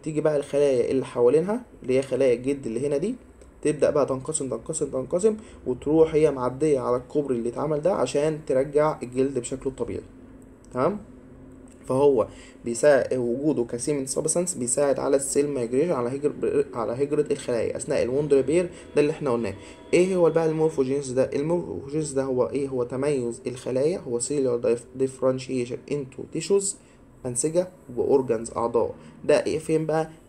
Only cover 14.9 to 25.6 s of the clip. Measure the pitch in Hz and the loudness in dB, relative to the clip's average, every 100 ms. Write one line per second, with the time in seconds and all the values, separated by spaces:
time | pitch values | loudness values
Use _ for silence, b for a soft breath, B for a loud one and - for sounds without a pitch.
14.9 | 131 135 139 - 143 147 139 117 127 175 | 2 2 0 2 0 0 -2 0 0 2
15.9 | 143 120 139 147 127 - 82 - 123 113 | 0 -2 -2 -4 -2 -2 0 -2 -4 -4
16.9 | 120 143 147 143 143 - 120 95 - - | -2 0 0 0 -2 -2 -2 -2 -4 -2
17.9 | 127 107 131 151 139 131 165 175 B B | 0 0 0 4 4 4 0 0 B B
18.9 | 147 147 156 143 120 110 92 B B - | 0 0 0 -2 -2 -2 -6 B B 0
19.9 | 165 185 185 165 160 160 160 156 156 131 | 2 4 4 4 4 2 2 0 2 0
20.9 | 139 131 123 123 - 147 175 120 95 101 | 0 -2 0 0 0 0 -2 -2 -10 -6
21.9 | 151 147 131 135 127 117 135 139 131 123 | -6 -2 -2 -2 0 0 -2 -4 -4 -4
22.9 | 131 143 143 120 117 127 123 127 127 147 | -2 -2 0 -2 -6 -8 -8 -4 0 0
23.9 | 196 151 120 - 147 131 120 120 120 - | -2 -4 -6 -2 -2 0 0 0 0 -4
24.9 | 127 131 127 131 131 131 131 | -4 -4 0 0 0 -4 -6